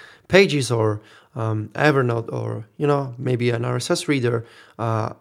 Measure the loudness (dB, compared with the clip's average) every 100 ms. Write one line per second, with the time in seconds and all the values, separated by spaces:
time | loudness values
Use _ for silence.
0 | -20 -20 4 6 6 2 0 0 0 -2
1 | -8 -20 _ -6 -4 -4 -4 0 2 2
2 | 2 -2 -4 -8 -6 -8 -10 -4 0 0
3 | -2 -6 -2 0 0 -2 -2 -4 -2 -2
4 | 0 0 0 -2 -6 -18 -18 -6 -2 -2
5 | -2 -8